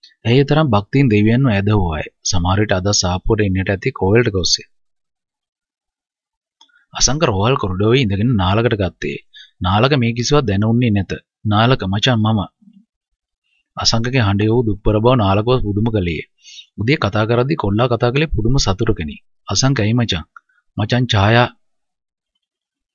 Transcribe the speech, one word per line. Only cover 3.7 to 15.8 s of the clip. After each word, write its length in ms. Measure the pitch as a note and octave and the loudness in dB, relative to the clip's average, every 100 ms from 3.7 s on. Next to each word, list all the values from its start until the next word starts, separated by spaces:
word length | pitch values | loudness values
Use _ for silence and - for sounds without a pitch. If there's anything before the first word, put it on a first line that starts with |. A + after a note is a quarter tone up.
ඇති 200 | F#2+ - | -4 -4
කෝවිල්ට 400 | - F#2+ A2+ A#2 | -4 0 2 0
ගොස්සේ." 340 | G2 E2+ - - _ _ _ _ _ _ _ _ _ _ _ _ _ _ _ _ _ _ _ _ _ _ | -2 -2 -4 -6 _ _ _ _ _ _ _ _ _ _ _ _ _ _ _ _ _ _ _ _ _ _
අසංක 280 | - - D3 | -4 -2 0
රෝහල් 340 | D#3 F#2+ A2 C#3 | 0 0 0 -2
කොරිඩෝවේ 460 | G2 F#2 G#2+ C3+ | -2 -2 2 2
ඉඳගෙන 280 | A2 G2 A#2+ | 0 0 0
නාලකට 420 | G#2+ F#2 G#2 A#2 G#2+ | 0 0 0 0 -2
ගත්තේ. 420 | F2+ - C#2 - - - - - | -4 -6 -10 -10 -14 -20 -20 -8
නාලක 320 | F#2 G#2 C3+ | -2 0 2
මේ 180 | C#3+ A#2 | 0 -2
කිසිවක් 320 | A#2 A#2+ D3 | -2 0 0
දැනුන්නේ 480 | A#2 G2 A2 A#2 B2 | 0 0 0 2 2
නැත. 200 | G2+ F#2 - _ _ | 0 -2 -8 _ _
"නාලක 380 | G#2+ G#2 A#2 C3 | -2 0 2 0
මචං 340 | G2 G2+ C3+ A#2 | -2 -2 0 0
මම" 220 | G#2+ A2 - _ - - _ _ _ _ _ _ _ _ _ - | 0 0 -4 _ -20 -20 _ _ _ _ _ _ _ _ _ -4
අසංකගේ 460 | - A#2 A#2+ C3 | 2 2 2 0
හඬේ 260 | G2+ G2+ A2 | 2 2 2
වූ 140 | A#2+ | 2
දුක්බර 340 | A2+ G2 G#2+ G#2+ | 0 0 0 2
බව 180 | A#2 | 4
නාලකව 360 | B2+ G2 G2 A2+ B2+ | 4 2 2 2 0
පුදුම 260 | G#2 G2+ | 0 -2